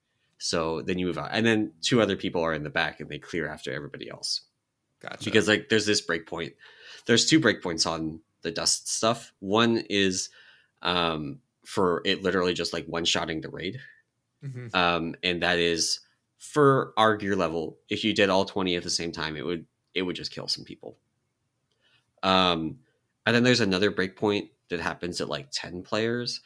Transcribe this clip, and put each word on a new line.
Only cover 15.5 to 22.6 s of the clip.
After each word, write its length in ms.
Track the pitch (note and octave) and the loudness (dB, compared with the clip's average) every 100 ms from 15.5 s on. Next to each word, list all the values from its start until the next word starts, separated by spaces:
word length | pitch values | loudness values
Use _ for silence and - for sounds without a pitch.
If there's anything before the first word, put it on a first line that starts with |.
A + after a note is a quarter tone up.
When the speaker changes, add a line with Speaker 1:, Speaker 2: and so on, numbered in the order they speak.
| F2 | 2
Speaker 1:
is 400 | E2+ E2 D#2 - - _ _ _ | 2 2 0 -4 -8 _ _ _
for 540 | - D3+ C#3 C3+ A2+ - | -6 4 4 4 0 2
our 200 | A2 G#2+ | 4 4
gear 200 | G2+ G2 | 0 0
level, 420 | E2 E2 D#2 - _ | 2 0 -4 -10 _
if 140 | G#2 | -2
you 100 | A2 | 0
did 160 | G2+ G2+ | 4 4
all 140 | F#2+ | 4
twenty 300 | G2 - F#2 | 2 -2 0
at 80 | F2 | 0
the 80 | E2+ | -2
same 220 | - E2+ | -4 -4
time, 240 | E2 D#2 D2+ | -4 -6 -4
it 100 | C#2 | -6
would, 180 | E2+ - _ _ | -6 -8 _ _
it 80 | F2+ | -4
would 140 | F#2 D#2+ | -4 -4
just 160 | D2+ | -8
kill 160 | - - | -10 -6
some 160 | - | -6
people. 320 | - - - - _ _ _ _ _ _ _ _ _ _ _ _ | -8 -16 -18 -20 _ _ _ _ _ _ _ _ _ _ _ _
Um, 540 | F#2+ F#2 F2+ E2 | 2 4 4 2